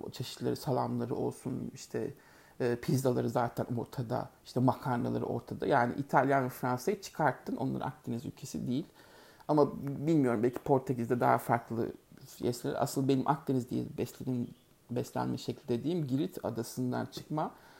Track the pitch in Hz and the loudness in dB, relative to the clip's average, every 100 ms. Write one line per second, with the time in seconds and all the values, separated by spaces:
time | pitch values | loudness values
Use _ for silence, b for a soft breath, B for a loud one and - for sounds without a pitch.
0 | - - 127 - 123 123 - 127 120 120 | -6 -8 -10 -4 -4 -2 0 0 0 -2
1 | 117 - 123 131 127 123 120 139 - 117 | -2 -2 -2 -4 -6 -6 -6 -10 -8 -6
2 | 110 - B B B B 123 120 - 131 | -6 -8 B B B B -2 0 0 2
3 | 135 123 120 123 117 - - 120 - - | 4 2 2 2 0 -2 -2 -2 -4 -6
4 | 117 123 - - - 127 127 - 139 120 | -4 -4 -6 -12 -4 2 4 4 0 0
5 | 120 117 - 120 - 110 185 139 120 - | 0 0 -2 -4 -4 -4 2 4 2 0
6 | 139 151 131 139 127 - 127 127 - 208 | 2 4 6 4 2 -2 -2 0 0 -2
7 | - - 156 156 - - 131 131 - - | -4 2 2 2 -4 -2 -2 -2 -4 -6
8 | - 117 - - 139 - 127 127 - B | -6 -6 -6 -10 -10 -6 -2 -2 -4 B
9 | B B B B B 151 135 - 139 139 | B B B B B 4 4 2 -6 -2
10 | 151 160 127 113 123 - - 135 135 120 | 4 4 6 4 2 0 2 2 2 -2
11 | 117 120 127 123 - 120 - 113 - - | 0 2 4 4 4 0 0 -2 -2 -4
12 | _ - 135 - - 120 135 - 139 143 | _ -20 -18 -4 -2 -2 -2 -2 0 0
13 | 135 131 - 151 - 135 120 123 120 - | 2 2 2 0 2 0 0 -4 -4 -4
14 | - - 131 123 120 - _ _ - 120 | -6 -6 -4 -2 -4 -8 _ _ -8 -6
15 | 120 123 123 123 - 120 - 120 131 175 | -4 -4 -4 -4 -6 -6 -2 -2 0 -2
16 | 139 135 185 - 98 113 - - 123 123 | 0 0 -2 -4 -6 -4 -6 -4 -2 -2
17 | 120 - - 151 180 - B | -4 -8 -6 -4 -4 -6 B